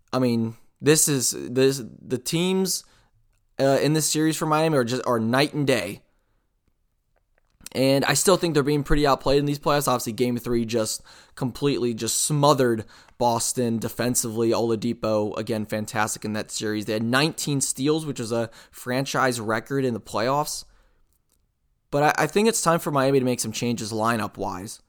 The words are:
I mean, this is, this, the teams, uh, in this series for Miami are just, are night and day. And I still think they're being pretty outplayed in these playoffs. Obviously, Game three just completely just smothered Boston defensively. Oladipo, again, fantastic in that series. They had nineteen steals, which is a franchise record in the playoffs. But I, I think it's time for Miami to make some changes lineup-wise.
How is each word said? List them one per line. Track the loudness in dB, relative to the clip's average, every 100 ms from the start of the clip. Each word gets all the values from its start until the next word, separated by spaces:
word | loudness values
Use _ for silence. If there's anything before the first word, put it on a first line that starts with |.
| _
I | -2
mean, | 0 0 -2 -6 -20 _
this | 4 4 4
is, | 0 0
this, | -4 -4 2 2 2 -6 -16
the | -8 -6
teams, | -2 -2 0 0 0 -4 -8 _ _ _ _ _ _ 0
uh, | 2 4
in | 2
this | 2 0
series | 2 0 0
for | 0
Miami | 2 2 2
are |
just, | 0 -2 0
are | 0
night | 2 2 0
and | 0 0
day. | 0 -2 -10 _ _ _ _ _ _ _ _ _ _ _ _ _ _ _ _ -8
And | 0 2 2 2
I |
still | 2 4 2
think | 2
they're | 0
being | 2 0
pretty | 2 2 4
outplayed | 2 2 2
in |
these | 2 -2
playoffs. | 0 0 2
Obviously, | 0 -2
Game | -2 -2 0
three | -2 -2
just | 0 0 -2 -4 -12 -20 -20
completely | -8 -8 -2 -2 0 -2
just | -2 -2 -2
smothered | 0 4 4 6 4 2 -4 -18 -20 -2
Boston | 0 2 -2 -2 0 0
defensively. | -4 -4 -2 0 -2 0 2
Oladipo, | 2 0 0 -2 -4 0 0 0 -4
again, | -4 -4 -4
fantastic | -6 -4 -2 -2 -4
in | -6
that | -6 -6
series. | -6 -4 -4 -2
They |
had | -2
nineteen | 0 0 0 -2 -4 -2
steals, | -2 -2 0 0 -4
which | -8
is | -4
a | -4 -4 -8 -20
franchise | -14 -6 -4 -2 0 0 0
record | -2 -4 -2 -2
in | -2
the | -4
playoffs. | -6 -2 0 0 -2 -8 -12 _ _ _ _ _ _ _ _ _ _ _ _
But | 2 2 2
I, |
I | 0
think | 2 2
it's | 2
time | 2 2
for | 0
Miami | 2 4 4
to | 2
make | 0
some | -4
changes | -4 -2 -2 -4
lineup-wise. | 0 0 0 -2 -4 -6 -6 -10 -16